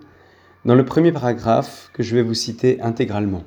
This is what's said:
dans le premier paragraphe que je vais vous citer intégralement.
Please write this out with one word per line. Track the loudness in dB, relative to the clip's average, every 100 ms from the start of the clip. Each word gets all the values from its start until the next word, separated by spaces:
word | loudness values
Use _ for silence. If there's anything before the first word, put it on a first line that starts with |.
| -16 _ _ _ _ _
dans | 4
le | 4
premier | 4 2 2
paragraphe | 2 -2 -2 0 0 0 -10 -14
que | -8
je | -2 0
vais |
vous | 0
citer | -2 -6 -2 0 0
intégralement. | -2 -2 -2 -2 -2 -4